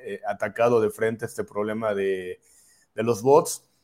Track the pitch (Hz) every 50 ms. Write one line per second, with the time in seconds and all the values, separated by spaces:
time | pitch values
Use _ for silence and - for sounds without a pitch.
0 | 123 107 101 - - 104 104 - 110 104 98 117 117 120 123 117 107 104 - -
1 | 110 113 117 110 117 107 - - 104 - - 101 107 107 107 113 117 107 101 98
2 | 98 98 95 92 90 90 92 - _ _ _ _ _ _ _ _ _ _ - -
3 | 110 117 117 98 113 135 139 165 170 - - - _ _ _ _